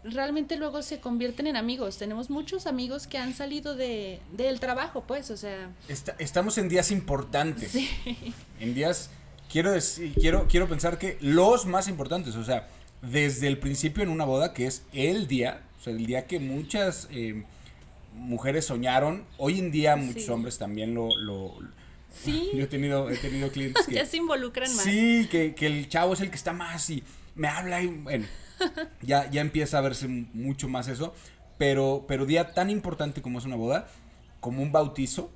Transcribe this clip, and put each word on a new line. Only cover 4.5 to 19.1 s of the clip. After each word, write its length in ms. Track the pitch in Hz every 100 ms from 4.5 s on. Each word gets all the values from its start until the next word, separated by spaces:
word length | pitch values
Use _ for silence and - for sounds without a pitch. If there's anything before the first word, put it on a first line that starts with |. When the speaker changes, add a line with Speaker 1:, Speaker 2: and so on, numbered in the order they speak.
| 254
Speaker 1:
trabajo, 440 | 254 247 330 262 -
pues, 240 | 277 277
o 60 | 208
sea. 340 | 208 190 185 180 -
Speaker 2:
Esta-, 280 | 139 - -
estamos 380 | 151 175 202 220
en 100 | 185
días 220 | 180 165
importantes. 800 | 196 - 135 110 139 156 151 98
Speaker 1:
Sí. 180 | 254 269 - - 233 233 - - -
Speaker 2:
En 140 | 113 123
días, 340 | 156 180 - - - - -
quiero 240 | 156 180 185
deci-, 380 | - 165 165
quiero, 340 | 143 160 185 175
quiero 200 | 175 180
pensar 300 | 147 170 170
que 180 | 190 -
los 440 | 139 160 196 240 185
más 220 | 180 196
importantes, 480 | 165 127 175 143 113
o 80 |
sea, 240 | 113 123 - - - -
desde 460 | 127 139 147 123 143
el 100 | 139
principio 460 | 139 139 151 175
en 60 | 196
una 160 | 160 143
boda, 280 | 131 170
que 140 | - 123
es 160 | - -
el 340 | 139 143 202 151
día, 360 | 131 113 - - -
o 40 |
sea, 100 | 117
el 120 | 113 113
día 220 | 127 131
que 120 | 175
muchas, 680 | 135 139 151 214 190 - -
eh, 320 | 135 113 107 104 - - - - - -
mujeres 520 | 110 123 117 131 151 151
soñaron, 600 | 120 127 127 147